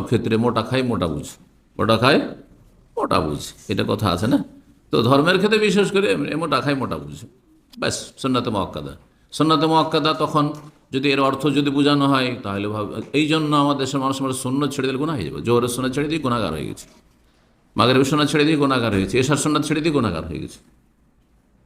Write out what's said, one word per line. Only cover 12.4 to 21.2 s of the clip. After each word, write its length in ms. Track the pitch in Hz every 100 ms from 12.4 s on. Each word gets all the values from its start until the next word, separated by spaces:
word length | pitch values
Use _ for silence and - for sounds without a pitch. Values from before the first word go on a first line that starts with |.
তাহলে 240 | 101 101 104
ভাব-, 260 | 107 104 110 110
এই 120 | 147 151
জন্য 240 | 160 151 147
আমাদের 240 | 143 135
দেশের 200 | 135 143
মানুষ 160 | 135 135
আমরা 120 | 135
সুন্নত 360 | 127 127 135 143
ছেড়ে 180 | 131 131
দিলে 120 | 131
গুনাহ 160 | 156 139
হয়ে 100 | 76
যাবে। 140 | 76
জোহরের 300 | 113 120 123 127
সুন্নত 160 | 127
ছেড়ে 160 | 147 147
দিয়ে 140 | 165
গুনাহগার 300 | 135 120 92
হয়ে 160 | 76 57
গেছে, 180 | - - - _ _ _ _ _ _ _ -
মাগরিবের 300 | 117 131 135
সুন্নত 220 | 151 143
ছেড়ে 180 | 156 147
দিয়ে 120 | 151
গুনাহগার 360 | 139 131 117
হয়েছে, 220 | 98 92 127
এশার 180 | 131 143
সুন্নত 240 | 151 151
ছেড়ে 180 | 147 156
দিয়ে 120 | 160
গুনাহগার 320 | 143 110 80 78
হয়ে 140 | 76
গেছে। 200 | - - _ _ _ _ _ _